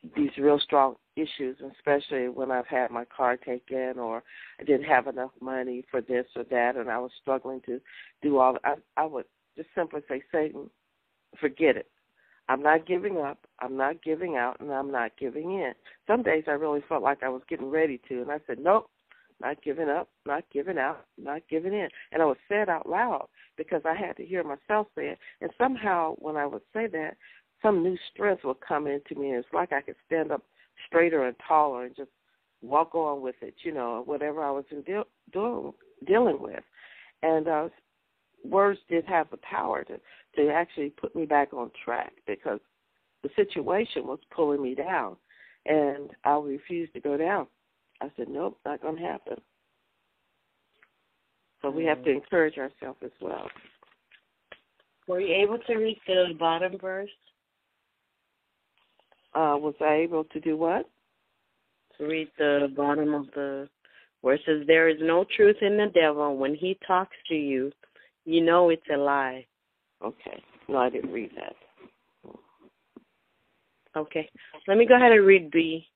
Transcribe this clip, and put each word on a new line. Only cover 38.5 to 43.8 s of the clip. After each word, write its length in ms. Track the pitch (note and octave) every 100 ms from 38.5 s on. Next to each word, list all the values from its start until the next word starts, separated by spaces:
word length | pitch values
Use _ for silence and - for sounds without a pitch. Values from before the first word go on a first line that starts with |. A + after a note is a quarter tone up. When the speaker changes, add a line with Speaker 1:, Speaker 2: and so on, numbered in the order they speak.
| F#3 G3+ G3 _
Speaker 1:
did 160 | E3+ E3
have 240 | F3+ D#3+
the 80 | -
power 480 | - G3+ - - -
to, 120 | - _ - _ -
to 160 | D3+
actually 380 | D3+ E3+ - C#3+
put 260 | - C#3+ F3
me 100 | D#3
back 280 | D3 C#3+
on 180 | C#3 A#2+ - -
track 260 | A#2 - _ -
because 320 | G2 D3+ G#2 _ _ _ _ _ _
the 80 | C#3 -
situation 680 | G3+ - C#3 F#3